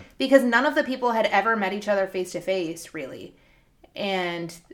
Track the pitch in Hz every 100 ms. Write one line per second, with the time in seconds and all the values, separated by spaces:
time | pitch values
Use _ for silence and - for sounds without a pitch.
0 | - - 269 269 247 233 294 302 254 262
1 | 247 226 208 196 220 220 190 208 208 196
2 | 190 185 180 175 190 190 160 170 - 160
3 | 131 - 185 - _ _ _ _ - -
4 | 196 190 175 170 170 - -